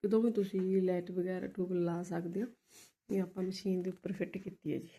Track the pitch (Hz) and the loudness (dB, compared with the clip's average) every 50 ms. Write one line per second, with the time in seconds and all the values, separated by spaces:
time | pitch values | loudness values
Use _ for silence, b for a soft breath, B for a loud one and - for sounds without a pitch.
0 | - 208 214 220 226 233 226 208 196 196 - 190 185 185 190 190 185 185 180 180 | 2 4 4 6 6 4 4 2 0 2 0 0 2 4 4 4 4 4 2 2
1 | 175 175 180 185 175 185 185 185 185 - - - 185 175 185 175 175 170 170 170 | 0 -2 -2 -2 -2 -2 -2 -4 -4 -6 -4 -4 -2 0 2 2 2 2 0 -2
2 | 180 180 180 170 175 175 175 190 226 247 233 _ B B B B B B B B | -4 -4 -4 -4 -4 -4 -2 -4 -4 -4 -6 _ B B B B B B B B
3 | _ _ 196 196 185 180 - 190 185 185 185 - - 196 185 180 175 185 180 - | _ _ 0 0 0 -2 -2 -4 -4 -4 -4 -4 -2 0 0 0 0 -4 -6 -6
4 | - - 190 - 170 170 - 190 196 190 - - _ 151 147 - - 170 - | -6 -6 -4 -4 -4 -6 -6 -10 -10 -10 -14 -8 _ -4 -4 -4 -6 -10 -18